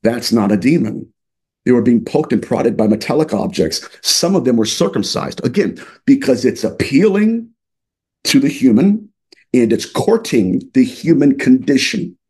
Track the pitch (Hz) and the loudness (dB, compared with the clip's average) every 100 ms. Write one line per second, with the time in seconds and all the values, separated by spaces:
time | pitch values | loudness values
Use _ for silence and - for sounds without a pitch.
0 | 110 120 - 113 101 104 113 160 104 69 | 0 -2 -2 0 2 0 2 0 -2 -6
1 | 69 _ _ _ _ _ - 123 117 117 | -14 _ _ _ _ _ 0 2 2 0
2 | - 151 160 117 - - 120 95 110 107 | 0 -4 -2 -4 -2 -2 -2 0 0 0
3 | - 139 156 101 92 - - - - - | -2 -2 -2 -2 -4 -4 -4 -4 -12 -12
4 | - - 170 190 123 117 107 - 101 - | -4 -2 0 0 2 0 0 -2 -2 -2
5 | 98 - - - - 202 107 - - - | -4 -6 -8 -6 -4 0 -2 -4 -18 -10
6 | - 135 - 123 127 - - - - 135 | 0 2 2 0 0 -2 -6 -6 0 2
7 | 208 196 214 233 233 _ _ _ _ _ | 2 2 0 -2 -8 _ _ _ _ _
8 | _ _ - 143 139 - 131 110 185 208 | _ _ 0 2 2 2 2 4 4 0
9 | - _ _ _ _ 127 113 113 - - | -4 _ _ _ _ 0 2 0 -4 -4
10 | - 226 - 131 92 90 - 131 127 - | 0 0 0 0 0 -2 -2 0 0 0
11 | 160 160 143 135 127 131 - 135 - - | 0 2 4 2 2 2 2 0 0 -4
12 | - - _ | -8 -12 _